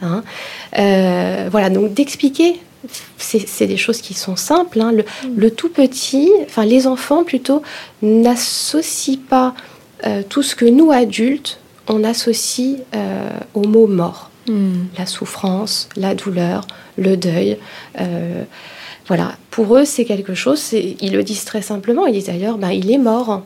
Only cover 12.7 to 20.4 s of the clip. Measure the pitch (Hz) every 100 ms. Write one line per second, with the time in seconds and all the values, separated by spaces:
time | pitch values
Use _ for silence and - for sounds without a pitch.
12.7 | 277 254 214 196 190 - 50 - 214 208
13.7 | 220 220 190 170 - - - - 214 196
14.7 | 180 180 180 185 - 202 - 196 185 208
15.7 | - - - 190 190 202 175 175 190 202
16.7 | - - - 190 190 180 170 196 208 -
17.7 | - - - 180 170 170 175 - - -
18.7 | - - - - 170 175 - _ - 208
19.7 | 247 285 - 233 202 196 180